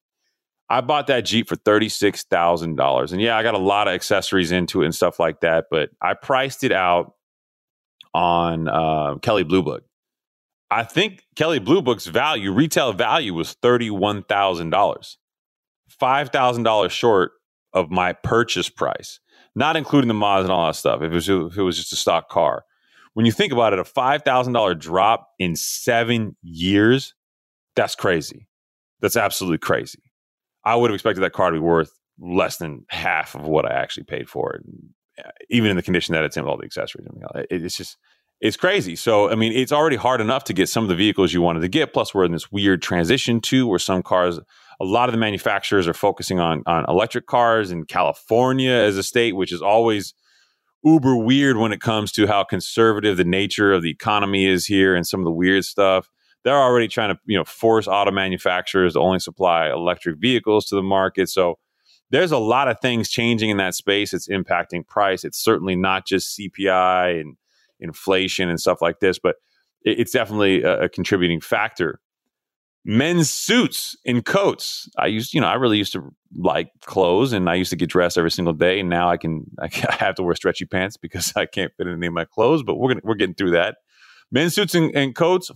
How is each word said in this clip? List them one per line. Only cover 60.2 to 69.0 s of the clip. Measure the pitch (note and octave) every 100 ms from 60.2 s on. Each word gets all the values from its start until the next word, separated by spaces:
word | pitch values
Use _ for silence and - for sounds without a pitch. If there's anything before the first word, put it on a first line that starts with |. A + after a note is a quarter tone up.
| A2 B2 G#2+ G#2+ -
to | G2+
the |
market. | F#2+ G2 F#2+ - F2+
So | - F2+ E2 _ _ _ _ -
there's | C3 F3+
a | D3+
lot | A2 B2 C#3
of | A#2
things | C3 A#2 G#2+
changing | - A#2 A#2 A2
in | G#2
that | F#2+ F2
space. | - G2+ G#2
It's | F#2 -
impacting | G2 F2+ F2 E2+ F2 D#2+
price. | - G2+ F#2 D#2
It's | -
certainly | - G#2+ F#2 F2+
not | F#2 F#2+ -
just | F#2+ -
C | - G2+
P | - G2
I | F#2 F#2 F#2 F2+
and | E2+ D2+ C2+ _ _ _ _
inflation | E2 D#2 - F#2+ F#2+ - F#2
and | E2+
stuff | - F2+
like | E2+ E2